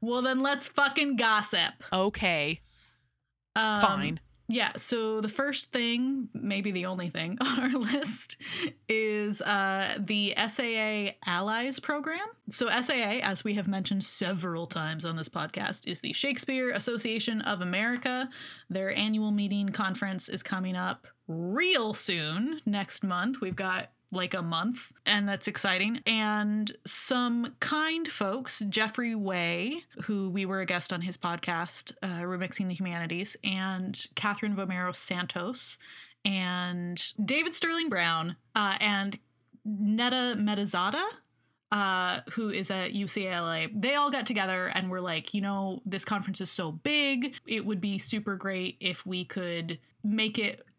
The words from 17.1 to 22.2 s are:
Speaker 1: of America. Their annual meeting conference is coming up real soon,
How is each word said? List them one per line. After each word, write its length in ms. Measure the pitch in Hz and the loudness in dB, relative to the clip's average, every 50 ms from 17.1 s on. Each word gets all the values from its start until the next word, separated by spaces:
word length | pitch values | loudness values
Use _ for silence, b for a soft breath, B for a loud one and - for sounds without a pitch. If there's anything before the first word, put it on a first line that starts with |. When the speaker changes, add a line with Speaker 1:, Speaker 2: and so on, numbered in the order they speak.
| 220 226 214 - 226 220 - | -2 -2 -2 -2 -2 -2 -2
Speaker 1:
of 200 | - 208 175 180 | -2 -2 -2 -2
America. 640 | 180 180 190 214 233 247 240 - 262 254 254 269 254 B B B B B B B B | -2 0 0 0 0 -2 -2 -2 -2 -2 -2 -4 -6 B B B B B B B B
Their 280 | 180 190 190 190 - | -4 -4 -2 -2 -2
annual 340 | - 208 214 214 214 214 214 | 0 0 0 0 0 2 2
meeting 400 | 208 208 202 196 202 202 202 196 | 2 2 2 0 0 0 -2 -2
conference 580 | 202 - 208 190 185 - 202 196 190 185 - - | -2 -2 -2 -2 -2 -2 -4 -4 -4 -4 -4 -6
is 140 | - - - | -6 -6 -6
coming 340 | - 196 185 185 185 185 | -4 -4 -2 -2 -2 -2
up 300 | 180 180 185 - - - - - _ _ | -2 -2 -2 -4 -6 -10 -20 -20 _ _
real 680 | - 165 165 170 180 196 269 349 359 370 277 226 214 214 | -6 -6 -4 -2 -2 0 2 2 4 4 2 2 0 0
soon, 640 | - - - 180 170 | -2 0 0 0 0